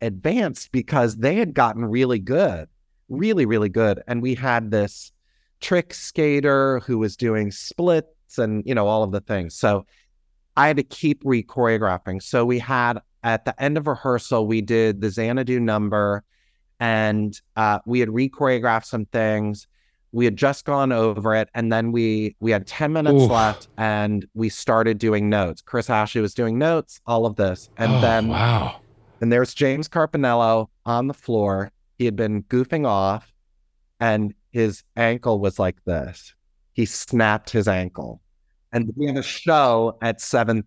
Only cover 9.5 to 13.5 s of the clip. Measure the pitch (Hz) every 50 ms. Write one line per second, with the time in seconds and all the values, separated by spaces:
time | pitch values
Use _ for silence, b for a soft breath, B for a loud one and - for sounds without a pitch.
9.5 | - - - 110 104 98 95 _ _ _ _ _ _ _ _ _ _ _ _ _
10.5 | - - 139 151 151 147 131 - - - - 151 147 - - 135 127 117 104 -
11.5 | - 131 120 117 113 107 110 98 90 87 - 98 92 95 - - - 123 120 123
12.5 | 123 120 117 127 135 123 123 120 120 110 - _ _ _ - 117 113 110 - 131